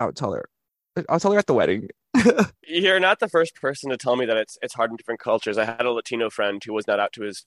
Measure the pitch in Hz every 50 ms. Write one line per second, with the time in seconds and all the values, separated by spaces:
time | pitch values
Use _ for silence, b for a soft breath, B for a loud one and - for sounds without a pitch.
0 | 120 87 - - 143 98 85 - - - _ _ _ _ _ _ _ _ _ 180
1 | - - 160 165 - 196 208 208 - - 135 110 80 73 92 110 - - - _
2 | _ _ - 247 190 240 240 226 214 - - _ _ 151 165 175 196 190 185 190
3 | 185 190 - - 226 190 - 165 165 160 - - - 135 139 - - 139 127 120
4 | - 127 123 127 127 113 110 110 107 - - - - 123 - 117 117 113 113 113
5 | - - 117 - - 117 110 113 - 110 101 110 107 113 113 117 120 123 120 117
6 | - - 123 117 113 110 - - 104 101 101 101 - 113 107 107 107 - 104 101
7 | 101 - - 113 104 104 92 - -